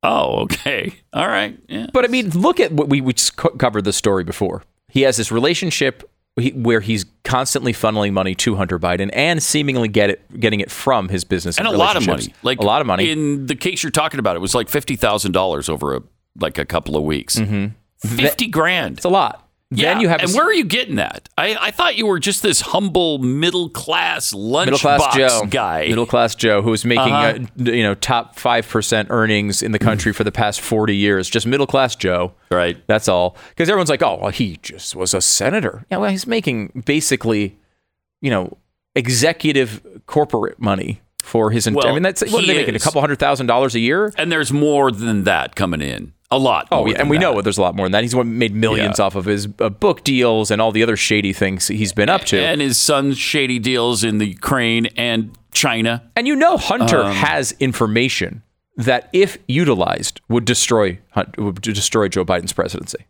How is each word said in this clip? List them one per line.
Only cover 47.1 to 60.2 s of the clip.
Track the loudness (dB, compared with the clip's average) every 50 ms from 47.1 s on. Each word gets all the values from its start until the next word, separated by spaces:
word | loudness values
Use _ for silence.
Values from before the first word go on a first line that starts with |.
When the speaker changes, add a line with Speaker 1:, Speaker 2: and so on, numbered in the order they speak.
| 2 2
Speaker 2:
know | 2 2 2
Speaker 1:
that. | 2 0
Speaker 2:
there's | 0 2 2
a | 2
lot | 0 2
more | 0 -2
than | 2 2
that. | 2 0
He's | 2 2
one | 0 0 0 0 0
made | 0 0 0
millions | 2 2 2 2 2 0 0 0 0
Speaker 1:
Yeah. | 0
Speaker 2:
off | 0 0
of | -2 -2
his, | 0 -2 -2 -2 -6 -4 -2
uh, | -2 -2
book | -2 2 2 2 2 2 0
deals | 0 2 4 4 4 4 2 2 0 2
and | 2 2
all | 2
the | 4 2 2
other | 2 2
shady | 0 0 2 2 2 2 0 0
things | 0 0 0 0 -2 -4 -4
he's | -2 -2 -2 -2 0
been | 0 2 2
up | 2 0 0
to. | 0 0 2
Speaker 1:
And | 2 0 0 0
his | 0 0 0 0
son's | 2 2 2 2 2 0 -2 -2
shady | -4 -2 0 0 0 0 -2 -2
deals | 0 0 0 2 2 0 0 0 0
in | 0 0 0
the | 0
Ukraine | -2 -4 -6 -2 -2 0 0 2 2 2 0 0 -2 -2
and | -4 -2 -2 0 -2 -2 -4 -8 -20 _ _ -4
China. | 0 0 0 0 0 0 0 -2 -2 -6 -4 _
Speaker 2:
And | -2 0 0
you | 2
know | 4 4 4 4
Hunter | 2 0 -2 -2 0 2 2 2 2 2
Speaker 1:
Um, | 0 0
Speaker 2:
has | 0 0 0 0 0 -2 -4 -4 -2
information | -2 -2 0 0 0 2 2 2 2 0 0 -2 -4 -6 -8 -12 -18 _ _ _ _ _ _
that, | -4 0 0 0 0 0 0 2
if | 2 2 2 0 -10 _ -2
utilized, | 0 2 2 2 2 2 2 0 0 -4 -4 -8 -10 -10